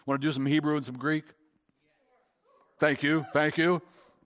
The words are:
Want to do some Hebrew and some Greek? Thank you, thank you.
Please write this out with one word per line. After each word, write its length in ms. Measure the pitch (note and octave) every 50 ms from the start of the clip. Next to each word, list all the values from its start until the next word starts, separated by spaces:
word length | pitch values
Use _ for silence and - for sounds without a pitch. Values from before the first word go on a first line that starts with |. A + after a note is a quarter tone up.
| -
Want 140 | - C#3 C#3
to 60 | C3+
do 60 | D#3 D3
some 140 | C3+ C3+
Hebrew 300 | C#3 D3 D3+ D3 D3+ D3+
and 80 | D3+ C3+
some 140 | A#2 B2 B2
Greek? 260 | B2+ D3 D#3 D#3 D3+ - - _ _ _ _ _ _ _ _ _ _ _ _ _ _ _ _ _ _ _ _ _ _ _ _ _ _ _ _ -
Thank 240 | D3 D3+ C#3+ B2 C#3
you, 240 | C#3+ D#3 D#3+ D3+ - -
thank 260 | D3 D3+ D3+ D3 -
you. 240 | D#3+ E3+ F3+ E3 - - _ - - - _ _ _